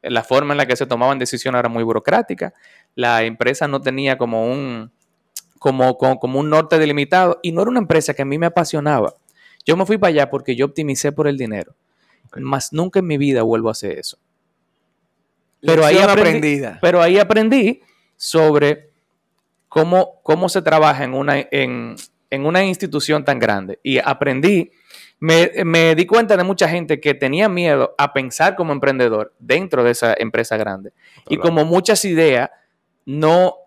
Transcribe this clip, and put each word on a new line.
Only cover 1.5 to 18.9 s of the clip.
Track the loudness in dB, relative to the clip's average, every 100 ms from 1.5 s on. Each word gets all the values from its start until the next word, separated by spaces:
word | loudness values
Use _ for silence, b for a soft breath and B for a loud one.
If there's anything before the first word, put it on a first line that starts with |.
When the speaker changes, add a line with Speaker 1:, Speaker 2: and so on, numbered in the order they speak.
| -2
Speaker 1:
era | -2
muy | -4
burocrática, | -2 -2 0 -2 -2 -8 -10 b b b b
la | -4 0 0
empresa | -2 -2 -4 -2 -4
no | -4
tenía | -4 -4 -4 -2
como | -2 -2 -4
un, | -4 -8 -10 -14 _ _ _ _ -20 _ _
como, | -2 2 2 2
como, | 0 0
como | -2 -4
un | 0
norte | 0 2 0
delimitado | 2 -2 0 2 2 0
y | -4
no | -4
era | -2
una | -2
empresa | 0 0 0
que | -6
a | -4
mí | -2
me | -2
apasionaba. | -2 -2 -2 -2 0 -2 _ _ b b b -2
Yo | 0
me |
fui | 0 0
para | 2
allá | 2 0
porque | -4 -6 -4
yo | -4
optimicé | -4 -6 -4 -4
por | -2 -2
el | -2
dinero. | -6 -8 -10 _ _ _ _ _ _
Speaker 2:
Ok. | -12
Speaker 1:
Mas | -6 -6 -4
nunca | -6 -2 -2
en | -2
mi | -2
vida | 0 0
vuelvo | 0 0 -2
a |
hacer | -6 -10 -10
eso. | -12 -16 _ _ _ _ _ _ _ _ _ _ _ _ _ _
Pero | 2 4
ahí | 6 6
Speaker 3:
Lección | 6
Speaker 1:
aprendí, | 4 4 2
Speaker 3:
aprendida. | 0 -2 -6 0
Speaker 1:
pero | 2 4
ahí | 4 4
aprendí | 4 2 4 4 2 -2 _ _ _ _
sobre | -2 2 4 4 2 0 _